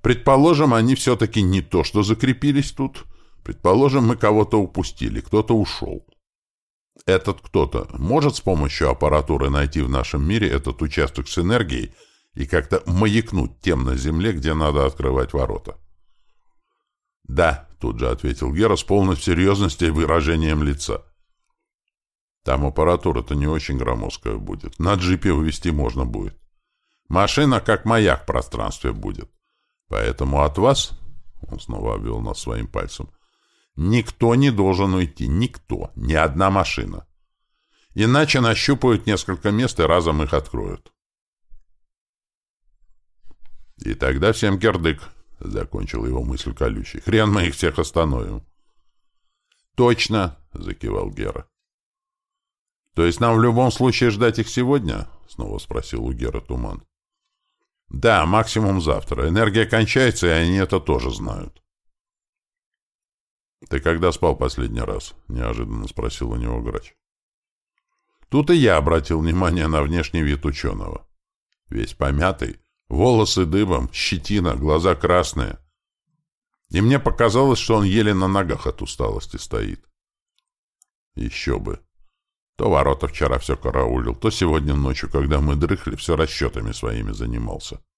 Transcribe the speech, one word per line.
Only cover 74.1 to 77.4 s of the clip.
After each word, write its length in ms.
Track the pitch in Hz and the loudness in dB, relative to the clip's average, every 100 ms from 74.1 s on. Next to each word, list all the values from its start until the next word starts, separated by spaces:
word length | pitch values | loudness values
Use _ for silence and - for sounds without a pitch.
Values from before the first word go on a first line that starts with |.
| 92 - 104 87 73 | -4 -2 0 0 0
глаза 380 | 73 78 90 | 2 2 2
красные. 640 | 80 80 87 85 - 55 - _ _ _ _ _ _ _ _ _ _ _ | 2 2 2 2 -2 -6 -6 _ _ _ _ _ _ _ _ _ _ _
И 100 | 87 | 2
мне 180 | 110 139 | 4 4
показалось, 600 | 139 - 117 107 | 2 2 2 4